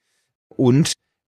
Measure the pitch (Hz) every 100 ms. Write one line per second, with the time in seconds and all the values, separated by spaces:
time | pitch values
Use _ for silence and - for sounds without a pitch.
0 | _ _ _ _ _ - 127 135 - -
1 | _ _ _ _